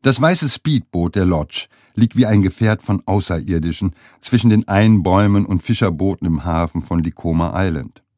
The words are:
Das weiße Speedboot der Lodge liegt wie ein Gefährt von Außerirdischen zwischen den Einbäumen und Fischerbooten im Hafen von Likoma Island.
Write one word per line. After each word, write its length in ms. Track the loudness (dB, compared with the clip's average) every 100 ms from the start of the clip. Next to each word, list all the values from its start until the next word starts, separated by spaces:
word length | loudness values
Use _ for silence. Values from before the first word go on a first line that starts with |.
Das 180 | 0 2
weiße 280 | 2 0 -4
Speedboot 680 | -4 -2 -2 -2 -4 -2 0
der 80 |
Lodge 420 | 0 0 -4 -12 -14 _ _ 0
liegt 200 | 0 2
wie 100 | 2
ein 160 | 4
Gefährt 400 | 2 0 -2 -2
von 200 | -2 -4 -2
Außerirdischen 880 | -2 -2 -6 -2 -4 -4 -4 -6 -6 _ _
zwischen 300 | -2 2 4
den 180 | 2 2
Einbäumen 760 | 2 4 4 2 2 4 2
und 180 | 0 -4
Fischerbooten 640 | -2 -2 -2 0 -4 -2 -2
im 180 | -2
Hafen 380 | -2 -2 -2 -6
von 200 | -4 -4
Likoma 500 | -4 -6 -4 -2 -2 -2
Island. 480 | -4 -4 -10 _ _